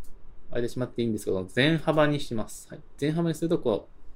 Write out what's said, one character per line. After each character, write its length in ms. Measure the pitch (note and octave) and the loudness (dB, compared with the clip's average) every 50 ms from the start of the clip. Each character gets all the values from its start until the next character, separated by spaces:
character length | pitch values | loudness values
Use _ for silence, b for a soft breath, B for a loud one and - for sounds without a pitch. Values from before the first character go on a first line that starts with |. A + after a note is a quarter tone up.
| - - - - - - - - - - | -2 -4 -6 -6 -8 -10 -8 -8 -4 -2
空 100 | - A#2+ | 0 0
い 20 | A#2+ | 0
て 40 | A2+ | 0
し 100 | - B2 | 0 -2
ま 80 | B2 | -4
っ 40 | A#2+ | -2
て 120 | - - | 0 0
い 40 | A#2 | 0
い 20 | A#2 | 2
ん 40 | |
で 60 | G#2 G#2 | 0 0
す 60 | - | 0
け 60 | G2+ | 0
ど、 140 | F#2+ F#2+ F#2 | 0 0 -2
全 340 | F#2 - B2 C3+ D#3 D#3+ D#3 | -2 2 4 4 6 4 4
幅 280 | - D#3+ D3+ D#3 D3+ | 2 2 4 6 6
に 140 | D3 D3 C#3+ | 4 4 0
し 140 | - - A#2+ | -2 -2 -2
ま 140 | A2 - - | -2 -4 -4
す。 200 | - - - - | -8 -14 -14 -16
は 60 | - | -16
い。 40 | D3+ - - - - | -16 -16 -14 -6 -2
全 140 | C#3+ D3+ | -2 0
幅 160 | D#3 E3+ E3+ E3 | 2 2 0 0
に 60 | D#3 | 0
す 80 | - | 0
る 60 | E3 E3 | 0 0
と、 100 | E3+ D3+ | 0 2
こ 300 | - B2 G#2 - - - | 2 2 0 0 -2 -8
う、 40 | - - - - - | -14 -12 -12 -10 -10